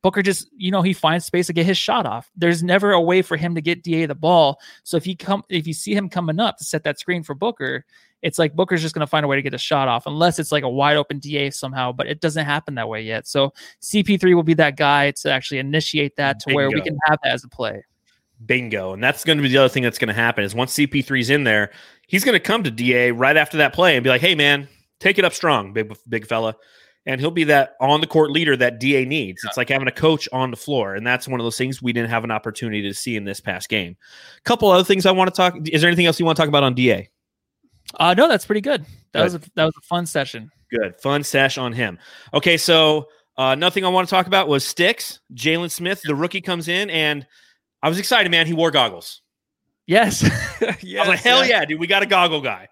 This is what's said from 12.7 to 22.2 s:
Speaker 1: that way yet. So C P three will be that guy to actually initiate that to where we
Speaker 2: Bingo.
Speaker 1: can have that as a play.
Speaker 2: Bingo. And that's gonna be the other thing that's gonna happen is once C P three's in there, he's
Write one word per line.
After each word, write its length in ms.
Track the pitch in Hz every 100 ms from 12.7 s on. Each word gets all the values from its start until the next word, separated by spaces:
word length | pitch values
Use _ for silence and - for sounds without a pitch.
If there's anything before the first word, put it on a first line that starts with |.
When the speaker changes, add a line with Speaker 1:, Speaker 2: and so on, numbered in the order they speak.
| 131
Speaker 1:
that 140 | 113
way 120 | 110
yet. 260 | 110 110 -
So 260 | 143 139 - - _
C 240 | - 214
P 140 | 196 196
three 160 | 185
will 100 | 175
be 120 | 160 160
that 200 | 151 139
guy 360 | 147 143 143
to 200 | - 151
actually 280 | 131 - 139
initiate 560 | 135 151 - 151 143 -
that 220 | 139 104
to 120 | -
where 140 | 143 135
we 80 | 151
Speaker 2:
Bingo. 140 | -
Speaker 1:
can 100 | 147 156
have 140 | 156
that 80 | 131
as 120 | 127
a 40 | 127
play. 360 | - 113 101 _ _ _ _ _ _
Speaker 2:
Bingo. 500 | 110 127 120 104 92
And 100 | 95
that's 200 | 127 -
gonna 200 | 160 151
be 60 | 139
the 80 | 131
other 120 | 131
thing 140 | 139
that's 160 | 123 -
gonna 140 | 113
happen 300 | 107 117 117
is 120 | 101 110
once 180 | 127
C 140 | - 143
P 160 | 143
three's 260 | - 131 117
in 140 | 147
there, 260 | 127 107 104 - - _ _
he's 160 | -